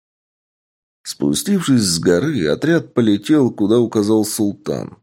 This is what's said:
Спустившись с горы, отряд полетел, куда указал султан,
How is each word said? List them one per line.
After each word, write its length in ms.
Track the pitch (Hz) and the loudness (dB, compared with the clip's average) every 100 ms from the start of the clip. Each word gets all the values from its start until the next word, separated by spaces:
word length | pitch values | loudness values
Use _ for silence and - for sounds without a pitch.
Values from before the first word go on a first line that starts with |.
| _ _ _ _ _ _ _ _ _ _ | _ _ _ _ _ _ _ _ _ _
Спустившись 760 | - - 71 73 196 202 143 127 | -16 -4 -2 -2 -2 -2 2 2
с 180 | 95 85 | 2 0
горы, 480 | 87 87 156 131 73 | 2 2 0 -2 -2
отряд 460 | 76 143 165 165 | 0 0 0 0
полетел, 580 | - 113 101 - 151 120 | 0 2 0 2 2 2
куда 280 | 117 101 120 | 0 0 2
указал 460 | 113 110 101 110 104 | 2 0 0 0 0
султан, 720 | - 104 - - 67 - - | -2 -4 -4 -8 -8 -8 -16